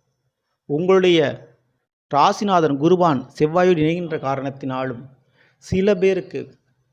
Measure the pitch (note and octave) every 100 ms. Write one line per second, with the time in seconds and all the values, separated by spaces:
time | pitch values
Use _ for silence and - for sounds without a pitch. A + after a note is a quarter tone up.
0 | _ _ _ _ _ _ - D3 F3+ F#3+
1 | F#3 E3 C3+ B2 - _ _ _ _ _
2 | _ C#3+ E3+ G#3 G3+ F3+ D#3 C#3 D#3+ F3+
3 | F3 C3 - - D3+ E3+ F3+ E3+ D#3 F3
4 | E3 D#3 C3+ C3+ C3+ C3+ C3+ C3 C3 A#2
5 | - _ _ _ _ _ - F#3 G3 G3
6 | F#3+ F#3 - C3+ B2+ _ _ _ _